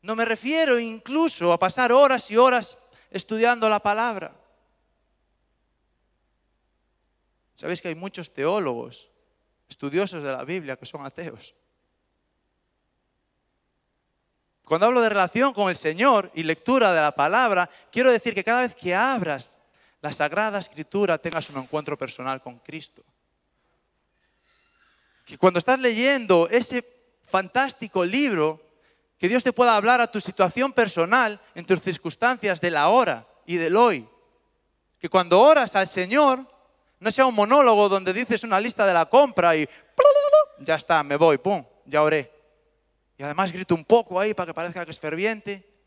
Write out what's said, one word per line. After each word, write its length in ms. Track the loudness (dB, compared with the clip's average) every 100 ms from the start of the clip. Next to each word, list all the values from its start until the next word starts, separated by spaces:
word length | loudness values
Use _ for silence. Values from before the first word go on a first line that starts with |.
No 140 | -8 -4
me 100 | -2
refiero 540 | -2 -2 0 2 0
incluso 720 | -2 -12 -6 -2 -2 0 0
a 80 | 2
pasar 320 | 0 0 2
horas 400 | 4 4 2 -2
y 60 | 2
horas 520 | 4 4 -4 -18 _ _ _
estudiando 600 | -14 -8 -2 0 0 0
la 100 | 0
palabra. 540 | -2 -2 -4 -6 -12 _ _ _ _ _ _ _ _ _ _ _ _ _ _ _ _ _ _ _ _ _ _ _ _ _ _ _ _ _ _ _ _ _
Sabéis 260 | -10 -10
que 80 | -10
hay 60 | -12
muchos 380 | -14 -14 -18
teólogos, 760 | -8 -4 -4 -4 -8 -12 -20 _ _ _ _ _ _ _
estudiosos 540 | -14 -8 -6 -6 -8
de 80 | -10
la 120 | -10
Biblia, 340 | -10 -10 -10 -14
que 80 | -14
son 200 | -16 -16
ateos. 480 | -14 -16 -16 -20 _ _ _ _ _ _ _ _ _ _ _ _ _ _ _ _ _ _ _ _ _ _ _ _ _ _ _ _ _ _ _ _
Cuando 220 | 2 2
hablo 140 | 4
de 80 | 2
relación 440 | 2 0 0 -2
con 160 | 0 -2
el 60 | -2
Señor 560 | -6 0 2 2 0
y 100 | -8
lectura 500 | -6 -4 0 2 4
de 80 | 2
la 140 | 0 0
palabra, 540 | 0 2 0 0 -2 -8 _
quiero 200 | 0 2
decir 220 | 2 0
que 100 | -6
cada 180 | -2 -2
vez 140 | -2 -6
que 200 | -4 -2
abras 540 | -2 -2 -4 -8 -10 _ _ _ _ _
la 100 | -12
Sagrada 480 | -6 -4 -2 -4 -6
Escritura 580 | -10 -16 -8 -4 -2 -2
tengas 320 | -4 -8 -8
un 120 | -12
encuentro 360 | -8 -8 -6 -8
personal 440 | -10 -10 -10 -10
con 180 | -12 -20
Cristo. 440 | -18 -18 -18 _ _ _ _ _ _ _ _ _ _ _ _ _ _ _ _ _ _ _ _ _ _ _ _
Que 120 | 0
cuando 220 | 2 2
estás 200 | 0 0
leyendo 680 | 0 0 0 0 2 2 4
ese 340 | 0 -2 -8 -10 _ _ _ _
fantástico 800 | -4 -2 -4 -4 -6 -8 -4
libro, 580 | -2 -2 -2 0 -2 -4 _ _ _ _ _ _
que 120 | -2
Dios 140 | 0
te 100 | -2
pueda 220 | 0 2 4
hablar 260 | 2 2
a 100 | 0
tu 80 | -4
situación 540 | -8 0 0 0 -2
personal, 680 | 0 0 0 0 2 0 -4 _ -20
en 100 | -4
tus 160 | -2
circunstancias 760 | -2 -8 -10 -2 -2 0 -4 -2
del 160 | -2 0
ahora 520 | 2 4 2 -4 -10 _ -8
y 100 | -4
del 220 | 0 2
hoy. 300 | 2 0 -8 _ _ _ _ _ _ _ _ _
Que 100 | -2
cuando 300 | -2 4 6
oras 360 | 6 6 2 -2
al 120 | -4
Señor, 580 | -4 -2 2 2 0 -6 _ _ _ _ _
no 120 | -8
sea 140 | 2 2
un 100 | 2
monólogo 540 | 2 4 6 4 4
donde 220 | 2 -2
dices 300 | -4 -4 -6
una 160 | -2 -2
lista 260 | -2 0 0
de 80 |
la 120 | 2 4
compra 500 | 4 4 2 2 2
y 120 | -2 -10 _ 6 6 6 6 4 4 -4
ya 160 | -6 -4
está, 280 | 0 0
me 120 | 2 4
voy, 220 | 4 4
pum, 280 | 0 -4 -6 _ -4
ya 160 | 0
oré. 300 | 2 0 -4 _ _ _ _ _ _ _ _ _
Y 60 |
además 300 | -10 -4 -4
grito 220 | -6 -4 -4
un 100 | 2
poco 340 | 2 2 -4
ahí 140 | -4
para 140 | -4 -8
que 60 |
parezca 300 | -8 -10 -10
que 80 | -12
es 80 | -10
ferviente. 680 | -10 -6 -6 -6 -12 -16 _ _